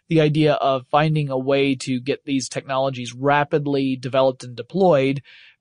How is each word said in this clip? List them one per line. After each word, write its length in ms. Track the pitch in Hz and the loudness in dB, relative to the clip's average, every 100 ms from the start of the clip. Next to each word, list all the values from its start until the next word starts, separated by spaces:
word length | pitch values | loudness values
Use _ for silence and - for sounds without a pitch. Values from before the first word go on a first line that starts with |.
| - | -2
the 140 | 165 | 2
idea 320 | 156 147 151 | 4 4 2
of 340 | 143 135 135 127 | 2 0 -2 0
finding 420 | 147 156 156 143 | 0 2 0 -2
a 80 | 131 | -4
way 380 | 131 139 139 131 | 0 2 2 -2
to 240 | - 127 | -4 -6
get 240 | 127 127 - | -4 -6 -2
these 220 | 135 117 | -4 -4
technologies 680 | 139 139 135 135 123 120 | -10 -6 -2 -2 -4 -12
rapidly 840 | 123 139 147 143 160 143 139 135 127 | -4 0 2 2 -2 0 -2 -2 -4
developed 460 | 127 131 135 127 | -2 2 2 0
and 120 | 127 120 | -12 -14
deployed, 680 | 117 180 190 143 135 139 - - - _ | -8 0 4 4 2 -2 -8 -20 -20 _